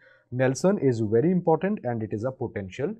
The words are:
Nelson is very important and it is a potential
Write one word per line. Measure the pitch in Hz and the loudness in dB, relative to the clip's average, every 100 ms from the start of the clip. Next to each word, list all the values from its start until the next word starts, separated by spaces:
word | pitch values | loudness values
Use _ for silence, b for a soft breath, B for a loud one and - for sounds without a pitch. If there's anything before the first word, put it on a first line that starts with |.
| b b b | b b b
Nelson | 123 131 135 180 202 | 0 0 2 2 2
is | 135 117 | 2 2
very | 110 113 156 | 2 2 4
important | 180 175 156 190 214 | 2 2 2 0 -4
and | 123 117 | -4 -4
it | 107 | -4
is | 107 | -6
a | 123 | -6
potential | - 113 101 95 92 156 220 | -6 -8 -6 -10 -6 -8 -6